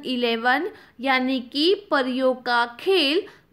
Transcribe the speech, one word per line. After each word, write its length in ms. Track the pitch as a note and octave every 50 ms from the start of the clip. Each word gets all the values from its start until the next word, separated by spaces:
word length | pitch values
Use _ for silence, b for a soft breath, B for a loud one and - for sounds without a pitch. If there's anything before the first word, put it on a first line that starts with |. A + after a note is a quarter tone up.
| -
इलेवन 640 | - B3+ B3 A#3+ A#3 A3+ A3+ A3+ B3 B3+ C#4+ D#4+ G#4+ B B B B B B
यानी 400 | A#3 C4+ C4 C4 B3+ B3+ C4+ C4
कि 480 | A#3 - - C#4 D4+ E4+ G4+ G4 - -
परियों 440 | D#4+ C#4+ C4 C4 B3+ B3+ C4 B3+ B3+
का 320 | B3+ B3+ B3 A#3+ A#3+ A#3+
खेल 640 | A#3+ A#3+ - - F4+ G4 F#4 D4+ C4+ D4 F4+ - B B B B B